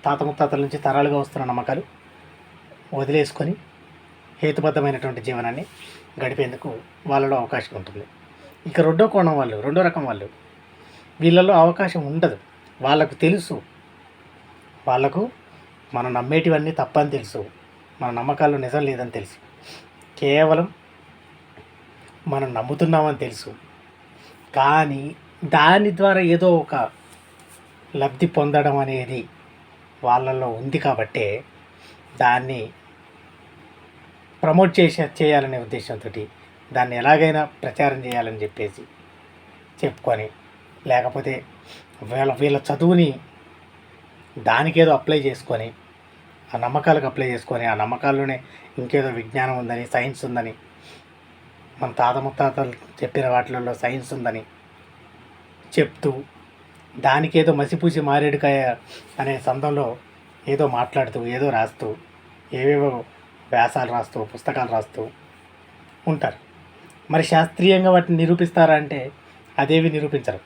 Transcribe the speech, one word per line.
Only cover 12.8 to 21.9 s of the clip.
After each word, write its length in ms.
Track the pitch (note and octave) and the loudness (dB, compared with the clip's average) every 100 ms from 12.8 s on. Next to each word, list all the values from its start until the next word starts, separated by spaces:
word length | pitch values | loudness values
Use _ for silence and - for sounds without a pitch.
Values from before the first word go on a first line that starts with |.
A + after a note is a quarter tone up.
వాళ్ళకు 320 | B2+ D3+ D3+ | 2 4 2
తెలుసు, 480 | - D#3+ G3 - - - - - - - - - - - - - - - | 2 0 0 -4 -12 -12 -20 -20 -20 -20 -20 -20 -20 -20 -20 -20 -8 -2
వాళ్ళకు 420 | B2+ C#3 E3+ A#3+ - - - - - - | 0 0 -2 -6 -8 -20 -20 -20 -20 -8
మనం 200 | B2 B2 | -6 -4
నమ్మేటివన్నీ 580 | B2 B2+ D#3+ D#3+ D#3 D3+ | -4 0 0 2 2 0
తప్పని 380 | D#3+ C3+ - D3 | -4 -2 0 0
తెలుసు, 360 | C#3 G#2+ A#2+ G2+ - - - - - | -4 -8 -12 -12 -16 -20 -20 -20 -10
మన 100 | B2 | -8
నమ్మకాల్లో 460 | A#2+ C3+ C#3+ D3+ C#3+ | -4 -4 0 0 0
నిజం 260 | B2+ D3 C#3+ | -2 -2 -2
లేదని 260 | B2 A#2+ | -4 -8
తెలుసు, 260 | A2+ G2+ - - - - - - - - - | -10 -12 -20 -20 -20 -20 -20 -20 -20 -20 -4
కేవలం 540 | C#3 D3 D#3 D#3 F#3 - - - - - - - - - - - - | 2 4 4 4 0 -8 -20 -20 -20 -20 -20 -20 -20 -20 -20 -20 -20